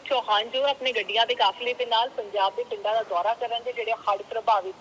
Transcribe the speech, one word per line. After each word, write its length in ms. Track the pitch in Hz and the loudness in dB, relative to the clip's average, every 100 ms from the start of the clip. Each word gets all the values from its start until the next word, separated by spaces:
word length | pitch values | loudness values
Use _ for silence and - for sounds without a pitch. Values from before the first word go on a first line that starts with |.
| - | -2
ਚੌਹਾਨ 440 | 262 - 208 226 | -2 2 2 2
ਜੋ 140 | 254 | 0
ਆਪਣੇ 280 | 285 269 262 | 0 0 -2
ਗੱਡੀਆਂ 360 | 226 196 214 233 | -2 0 2 2
ਦੇ 80 | 247 | 4
ਕਾਫਲੇ 380 | 202 - 247 | 2 2 -4
ਦੇ 120 | 247 233 | -2 0
ਨਾਲ 240 | 226 269 | 2 2
ਪੰਜਾਬ 460 | - 208 202 196 - | -2 -4 0 0 0
ਦੇ 80 | |
ਪਿੰਡਾਂ 300 | - 214 208 | -6 -4 0
ਦਾ 100 | 226 | -2
ਦੌਰਾ 300 | 214 175 - | 0 0 0
ਕਰਨਗੇ, 400 | 233 233 233 240 | -2 -2 -4 -4
ਜਿਹੜੇ 180 | 233 220 | -6 -4
ਹੜ੍ਹ 320 | 233 - 202 | -2 -2 -2
ਪ੍ਰਭਾਵਿਤ 520 | - 226 220 208 190 - | -2 -4 2 2 0 -6